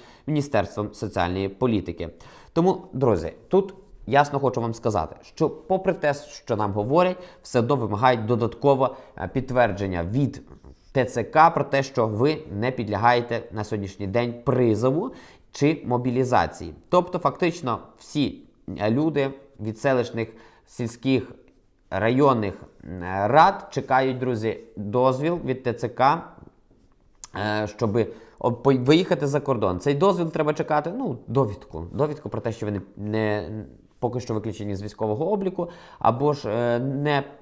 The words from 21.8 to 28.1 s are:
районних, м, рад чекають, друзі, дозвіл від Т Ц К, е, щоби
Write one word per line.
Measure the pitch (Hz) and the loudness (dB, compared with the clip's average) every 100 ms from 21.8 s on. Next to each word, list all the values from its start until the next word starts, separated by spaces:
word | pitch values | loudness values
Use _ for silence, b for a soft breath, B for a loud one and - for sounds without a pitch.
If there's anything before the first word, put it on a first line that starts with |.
| - | -8
районних, | 95 110 127 143 120 101 90 - - - | -2 0 4 4 4 0 -6 -14 -20 -14
м, | 90 87 95 104 | -10 -6 0 4
рад | 143 180 190 - | 6 6 4 -6
чекають, | - - 131 131 127 | -6 0 2 2 -2
друзі, | 127 113 110 - - - | -2 -2 -2 -4 -8 -12
дозвіл | 101 117 127 127 156 175 - | -4 2 2 2 0 -2 -4
від | 131 | -4
Т | 120 | -4
Ц | 117 117 | -4 -4
К, | - 131 165 - - - _ _ _ _ _ _ _ - - | 2 2 2 -4 -18 -20 _ _ _ _ _ _ _ -14 -6
е, | 104 107 107 | -2 -2 -4
щоби | - 113 113 107 | -2 -2 0 -2